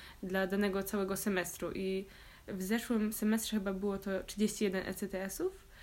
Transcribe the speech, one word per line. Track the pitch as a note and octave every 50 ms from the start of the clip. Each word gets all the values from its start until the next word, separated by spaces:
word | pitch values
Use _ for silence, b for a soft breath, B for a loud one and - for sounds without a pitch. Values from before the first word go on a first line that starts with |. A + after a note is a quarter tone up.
| B B B B
dla | - F#3 F#3 F#3+ F#3+
danego | F#3 G3 G3 G#3 G3+ F#3 G3
całego | F#3+ - - G3+ G3 F#3+ G3
semestru. | F#3+ - G#3+ G3 F#3 F3 F3 - - F3+ E3
I | - - F#3+ F#3+ F#3+ F#3+ G3 B B B B B B B B -
w | G#3 F#3
zeszłym | F#3 F#3 A3 A#3 A3+ - A#3+ G#3+ G#3 G#3
semestrze | A3 - G#3+ G#3+ A3 A3+ A3 - A3
chyba | G#3+ F#3+ G3
było | F#3+ F#3 G3+ G3+ G3 F#3+
to | - G3+ F#3+ F#3 -
trzydzieści | - - G3+ G#3+ G#3+ - - G#3+
jeden | G3 F#3 F#3+ -
E | - F#3+
C | - G#3 F#3+
T | - F#3 F#3+
S-ów. | G3 - - E4 F#4+ F#4+ - - - B B